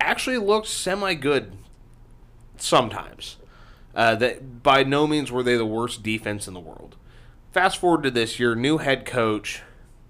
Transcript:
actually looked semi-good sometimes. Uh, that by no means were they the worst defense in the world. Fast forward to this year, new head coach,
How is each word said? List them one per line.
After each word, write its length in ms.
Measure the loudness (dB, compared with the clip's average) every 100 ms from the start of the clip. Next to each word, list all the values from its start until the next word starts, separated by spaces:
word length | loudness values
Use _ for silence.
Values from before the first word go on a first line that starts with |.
actually 380 | -2 -2 -2 -2
looked 300 | 2 0 0
semi-good 840 | -6 -4 -2 -2 -2 0 0 -2 -14 -20 -20 -20 -20 -20 -20 -20 -20 -20 -10
sometimes. 840 | 2 2 2 -4 -12 -16 -18 -18 -20 -20 -20 -20 -12
Uh, 220 | 0 2
that 480 | 4 0 -2 -12 -4
by 220 | 4 4
no 240 | 4 2 2
means 240 | 0 -2
were 100 | -2
they 140 | 2 2
the 100 | 2
worst 380 | -2 -4 -6
defense 420 | -4 -4 -4 -8 -8
in 80 |
the 60 | -14
world. 340 | -16 -18 -20 -20 -20 -20 -20 -20 -4
Fast 280 | 2 2 2
forward 260 | 4 4
to 60 | 2
this 260 | 2 0 2
year, 160 | 0
new 240 | 2 2 2
head 260 | 2 -2
coach, 580 | -2 0 0 0 -4 -12 -14 -20 -20 -20 -20